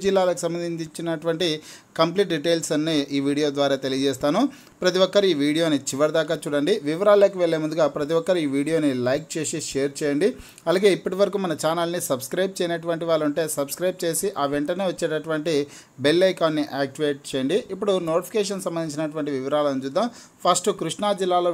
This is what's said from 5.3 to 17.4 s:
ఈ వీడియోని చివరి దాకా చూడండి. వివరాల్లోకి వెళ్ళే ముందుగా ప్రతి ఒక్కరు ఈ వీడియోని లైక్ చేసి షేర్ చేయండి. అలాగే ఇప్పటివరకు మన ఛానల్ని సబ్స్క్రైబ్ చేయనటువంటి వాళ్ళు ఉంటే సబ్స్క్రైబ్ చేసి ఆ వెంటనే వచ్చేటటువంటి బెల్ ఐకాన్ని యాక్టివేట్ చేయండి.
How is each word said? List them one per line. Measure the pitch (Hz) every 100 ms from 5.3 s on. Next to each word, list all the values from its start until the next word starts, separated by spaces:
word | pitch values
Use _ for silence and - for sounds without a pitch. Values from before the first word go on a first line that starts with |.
ఈ | 147
వీడియోని | 147 156 165 143 127
చివరి | 135 156 160
దాకా | 156 160
చూడండి. | 165 143 147 - 147
వివరాల్లోకి | 160 202 208 202 190
వెళ్ళే | 170 160
ముందుగా | 156 160 147 151
ప్రతి | 143 165
ఒక్కరు | 165 180
ఈ | 147 139
వీడియోని | 143 160 147 127 123
లైక్ | 143 160 165
చేసి | 151 160 -
షేర్ | 139 139 139
చేయండి. | 151 143 202 247 - - 165
అలాగే | 180 202 175
ఇప్పటివరకు | 196 185 196 196 190
మన | 151
ఛానల్ని | 156 170 170 175 175
సబ్స్క్రైబ్ | 131 - 180 190 190
చేయనటువంటి | 175 170 170 165 165
వాళ్ళు | 160 151
ఉంటే | 147 156 -
సబ్స్క్రైబ్ | 139 - 180 180
చేసి | 170 156 196 190
ఆ | 143
వెంటనే | 143 147 180 190
వచ్చేటటువంటి | 165 165 156 160 156 156 147 143 - - - 135
బెల్ | 170 190
ఐకాన్ని | 185 165 156 147 135
యాక్టివేట్ | 139 - 147 139 -
చేయండి. | 139